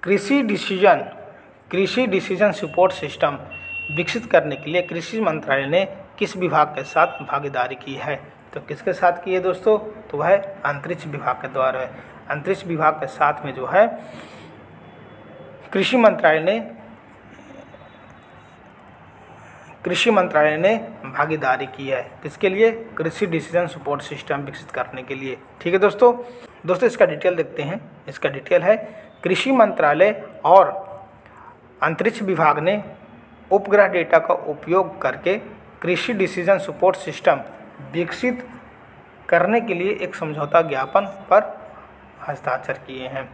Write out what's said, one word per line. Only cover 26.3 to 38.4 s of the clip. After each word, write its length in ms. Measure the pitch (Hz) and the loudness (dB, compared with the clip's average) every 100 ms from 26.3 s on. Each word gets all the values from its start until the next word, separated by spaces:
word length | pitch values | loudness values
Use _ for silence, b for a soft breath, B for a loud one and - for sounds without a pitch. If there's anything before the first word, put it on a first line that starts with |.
| B B B 165 | B B B -4
दोस्तों 200 | 180 240 | 0 0
इसका 200 | - 202 | 4 2
detail 280 | 151 185 | 4 0
देखते 280 | 175 156 - | 0 -4 -4
हैं। 280 | 143 180 - - - | -6 -6 -10 -20 -18
इसका 200 | - 151 | -4 -4
detail 340 | 139 - 175 | -4 0 2
है, 140 | 170 220 B B B - | 4 0 B B B -8
कृषि 280 | 175 185 262 | -2 0 2
मंत्रालय 760 | 269 208 - 151 147 196 208 - - | 4 4 4 2 4 4 2 -10 -4
और 440 | 147 190 185 - - - - - B B B - - - | 6 8 8 0 -12 -16 -20 -20 B B B -20 -20 -4
अंतरिक्ष 400 | 147 160 202 214 | -2 0 -2 -2
विभाग 360 | 196 165 156 147 | -4 2 2 2
ने 260 | 160 208 - - - - - - - | 0 -2 -6 -18 -20 -20 -20 -20 0
उपग्रह 340 | 202 196 202 190 | 0 4 4 4
डेटा 320 | 180 160 165 | 2 4 2
का 160 | 160 | 4
उपयोग 680 | - - 147 - 180 185 - | -2 -2 -10 0 0 0 -2
करके 360 | 131 - 175 208 - - - - | -4 -2 -2 -2 -6 -20 -20 -8
कृषि 300 | 165 175 - | -2 -2 -2
डिसीजन 460 | 220 185 - 175 190 | 0 -2 0 2 2
सपोर्ट 380 | 190 147 180 185 | 0 0 2 2
सिस्टम 440 | - 147 - 143 - - - - 135 | -6 0 2 2 -2 -16 -20 -18 -10
विकसित 560 | 151 170 - 247 247 | -6 -6 -2 -4 -4